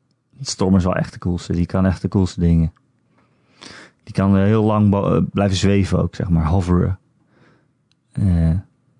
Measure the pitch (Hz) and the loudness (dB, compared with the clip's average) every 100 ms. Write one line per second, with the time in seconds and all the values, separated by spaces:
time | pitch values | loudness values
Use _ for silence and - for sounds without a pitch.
0 | _ _ _ - 135 - 95 95 90 - | _ _ _ -16 -12 -4 0 2 2 -2
1 | - - 92 87 - 87 87 98 95 87 | -6 -8 -6 -6 -4 -4 -2 0 -2 -2
2 | 95 104 92 - 85 82 80 - _ _ | -2 -2 -2 0 0 2 0 -4 _ _
3 | _ _ _ _ _ _ - - - _ | _ _ _ _ _ _ -20 -20 -20 _
4 | - - 98 98 98 110 107 107 104 98 | -10 -2 2 2 2 2 2 2 2 2
5 | 92 90 - - 101 92 98 101 92 92 | 2 0 0 0 0 0 2 2 2 0
6 | 90 - - 82 78 92 87 87 90 95 | -2 -4 -2 0 0 0 2 0 0 -4
7 | _ _ _ _ _ _ _ _ _ _ | _ _ _ _ _ _ _ _ _ _
8 | _ - 101 85 80 87 - _ _ _ | _ -4 0 2 0 -2 -6 _ _ _